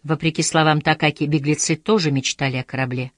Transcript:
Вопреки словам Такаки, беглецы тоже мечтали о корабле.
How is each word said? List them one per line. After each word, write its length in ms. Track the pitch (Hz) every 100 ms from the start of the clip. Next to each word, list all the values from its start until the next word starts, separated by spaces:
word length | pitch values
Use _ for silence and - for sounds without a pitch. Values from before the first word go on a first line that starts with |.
Вопреки 400 | 147 156 160 156
словам 400 | 160 160 156 151
Такаки, 440 | 160 156 151 147
беглецы 500 | 147 151 143 151 -
тоже 340 | 156 - 220 156
мечтали 480 | 139 - - 139 127
о 60 |
корабле. 480 | - 131 131 123 123